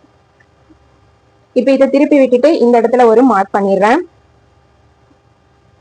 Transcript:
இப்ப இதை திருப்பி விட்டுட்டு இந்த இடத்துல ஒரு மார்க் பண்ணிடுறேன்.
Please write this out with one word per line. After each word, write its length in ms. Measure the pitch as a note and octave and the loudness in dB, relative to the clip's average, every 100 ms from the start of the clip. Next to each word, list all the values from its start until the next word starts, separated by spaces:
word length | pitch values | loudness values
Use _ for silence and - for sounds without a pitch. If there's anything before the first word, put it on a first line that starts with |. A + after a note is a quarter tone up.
| _ _ _ _ _ _ _ _ _ _ _ _ _ _ _ | _ _ _ _ _ _ _ _ _ _ _ _ _ _ _
இப்ப 200 | B3+ A#3+ | -4 -2
இதை 180 | C4+ C4+ | 0 0
திருப்பி 280 | C#4 D4 D4 | 0 0 2
விட்டுட்டு 400 | B3+ A#3+ C#4+ E4+ | 2 0 0 0
இந்த 220 | A#3+ A#3+ | 0 0
இடத்துல 240 | A3+ B3 | 0 0
ஒரு 180 | A#3+ A3 | 2 2
மார்க் 340 | C4 G3 G3 G#3 | 2 -2 -4 -4
பண்ணிடுறேன். 400 | G3 F#3+ G#3 D4 F4 _ _ _ _ _ _ _ _ _ _ _ _ _ _ _ _ _ | -4 -2 0 -2 -6 _ _ _ _ _ _ _ _ _ _ _ _ _ _ _ _ _